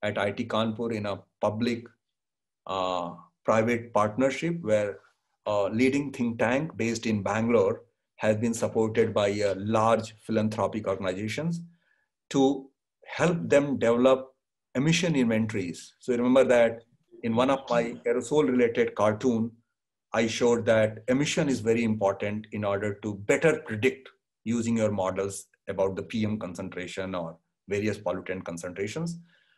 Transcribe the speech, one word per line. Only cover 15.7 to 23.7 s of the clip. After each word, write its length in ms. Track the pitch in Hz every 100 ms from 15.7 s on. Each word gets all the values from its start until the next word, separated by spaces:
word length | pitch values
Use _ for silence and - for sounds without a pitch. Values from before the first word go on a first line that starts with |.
| 80 - _
So 140 | -
remember 300 | 120 123 131 123
that 360 | 120 117 117 - _ _ -
in 140 | 117 113
one 160 | 135
of 100 | 135 -
my 260 | 120 117 120 120
aerosol 420 | 120 120 147 135
related 460 | 123 117 120 117 -
cartoon, 560 | 104 110 131 113 117 - _ _ _ _ _
I 120 | 113 113
showed 400 | 107 120 117 107
that 380 | 110 107 - -
emission 400 | 131 147 - 147
is 120 | 120
very 240 | 110 113
important 640 | 117 107 98 98 104 107 107
in 100 | 107
order 320 | 104 101 104 101
to 120 | 107 98
better 460 | 104 139 160 151
predict 420 | -